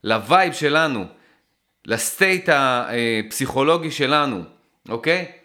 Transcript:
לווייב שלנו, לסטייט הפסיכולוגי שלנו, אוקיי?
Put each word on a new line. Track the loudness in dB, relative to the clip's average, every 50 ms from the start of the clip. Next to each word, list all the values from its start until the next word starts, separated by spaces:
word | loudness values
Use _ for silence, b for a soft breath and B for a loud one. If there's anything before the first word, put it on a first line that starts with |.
| 0
לווייב | 0 0 0 2 4 4 4 4 2
שלנו, | -2 -2 0 2 2 2 2 0 -2 -4 -6 -8 b b b b b b b b b b _ _ _ _ _
לסטייט | -4 -4 -2 -2 -6 0 2 2 2 2 0 2 2
הפסיכולוגי | 4 4 4 2 2 0 -2 -2 -4 -2 0 0 0 -2 -4 -6 -6 -6 -6 -2 0 0 2 2 2 0 0 -6
שלנו, | -4 -2 0 0 2 0 0 -2 -4 -8 -10 -12 _ _ _ _ _ _ _ -8
אוקיי? | -8 -4 -2 -2 -2 -2 -4 -10 -16 -20